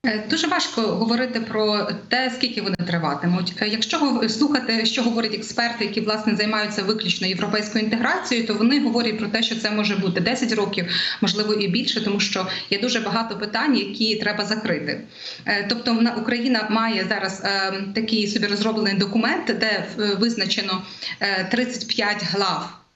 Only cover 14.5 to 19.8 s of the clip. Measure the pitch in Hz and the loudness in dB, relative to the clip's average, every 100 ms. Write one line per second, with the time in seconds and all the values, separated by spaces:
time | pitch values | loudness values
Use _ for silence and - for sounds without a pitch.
14.5 | 220 208 151 143 135 - - - - - | -2 0 -2 -2 -6 -8 -16 -14 -8 -2
15.5 | 202 202 233 247 226 233 220 220 240 247 | -2 0 -2 0 2 2 2 -2 0 2
16.5 | 233 214 226 226 202 185 202 190 196 196 | 2 2 2 2 0 0 -2 -2 -4 -2
17.5 | 196 190 196 196 220 226 220 202 - 202 | 0 0 -2 -4 -2 0 0 0 0 0
18.5 | 202 220 220 202 190 196 226 233 339 - | 0 0 0 0 2 2 2 2 0 -2
19.5 | 196 220 202 | 0 0 0